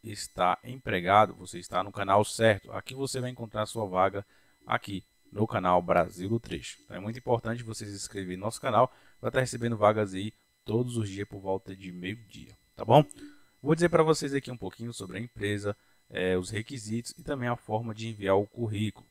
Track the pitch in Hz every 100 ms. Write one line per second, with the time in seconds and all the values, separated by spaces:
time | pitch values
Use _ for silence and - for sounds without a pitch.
0 | 113 104 - - 90 90 120 127 113 98
1 | 87 101 104 - 92 87 85 90 101 101
2 | 98 101 104 - 113 98 - 107 - 131
3 | 135 131 123 127 113 107 107 117 104 92
4 | 95 98 - _ _ _ - 120 - 95
5 | - _ _ 104 110 110 92 90 90 90
6 | 82 87 95 113 - - - - _ 90
7 | 101 120 - 117 113 117 113 110 104 101
8 | - 101 92 92 107 - 131 110 127 -
9 | - _ 117 127 127 123 120 113 104 107
10 | 104 92 104 _ _ _ - 110 123 120
11 | 104 95 101 101 95 95 - 95 95 87
12 | 92 110 113 - - - _ - 110 131
13 | 147 - - - _ _ - 160 170 165
14 | 160 156 143 139 131 123 95 - 117 117
15 | 98 92 120 - 101 104 101 104 _ _
16 | _ - 92 92 90 107 110 135 107 113
17 | 117 - 131 139 123 120 - 110 117 107
18 | 113 107 98 98 104 - 113 104 107 -
19 | _